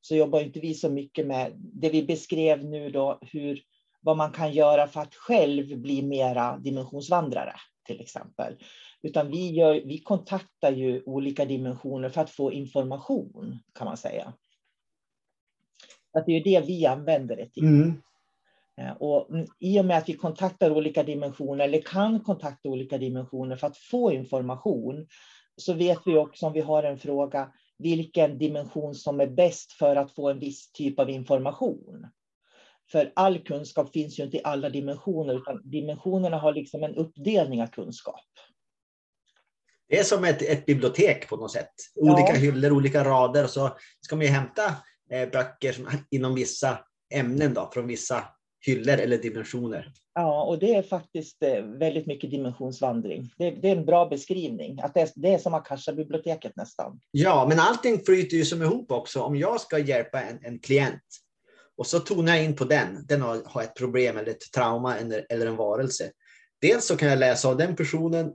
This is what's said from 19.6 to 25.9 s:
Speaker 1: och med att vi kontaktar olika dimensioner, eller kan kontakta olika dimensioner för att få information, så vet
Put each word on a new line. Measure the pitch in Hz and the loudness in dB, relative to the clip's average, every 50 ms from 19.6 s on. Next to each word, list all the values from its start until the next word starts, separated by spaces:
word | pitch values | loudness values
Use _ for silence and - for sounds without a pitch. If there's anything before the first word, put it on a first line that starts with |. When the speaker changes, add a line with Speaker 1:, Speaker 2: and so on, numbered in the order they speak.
| - 185 196 202 | -4 0 2 2
Speaker 1:
och | 190 | 4
med | 185 170 | 4 2
att | 160 160 - | 0 0 -2
vi | 156 | -8
kontaktar | 156 - 165 160 - 190 185 185 _ 190 160 | -6 -6 -6 -4 -4 -6 -6 0 _ 2 2
olika | 151 156 151 156 151 160 147 | 4 2 0 0 0 -2 -2
dimensioner, | 147 147 143 147 143 139 - 143 139 139 139 143 | -2 -4 -6 -6 -8 -8 -8 -8 -6 -2 0 0
eller | 139 147 156 | 2 0 -2
kan | 151 - 175 190 202 220 226 214 | -2 -2 -2 0 0 2 0 0
kontakta | 214 - 190 - - 147 131 _ _ 143 | -2 -4 -6 -4 -6 -12 -12 _ _ -6
olika | 131 131 131 131 143 | -6 -6 -6 -6 -6
dimensioner | 131 131 131 123 127 127 127 - 127 131 131 127 | -6 -4 -4 -6 -6 -8 -8 -8 -8 -8 -8 -6
för | 127 - | -6 -6
att | 147 143 | -6 -6
få | _ - - - 247 240 220 | _ -12 -6 -2 0 2 2
information, | 151 131 131 - - 131 127 127 127 131 - 214 - 120 113 120 139 151 156 _ _ - - - - _ _ _ _ | 0 0 -4 -4 -4 -4 -4 -4 -8 -4 -2 -2 -2 -2 -4 -6 -8 -8 -12 _ _ -20 -20 -20 -20 _ _ _ _
så | - - - 175 | -10 -4 -4 -2
vet | 160 175 175 | 0 2 2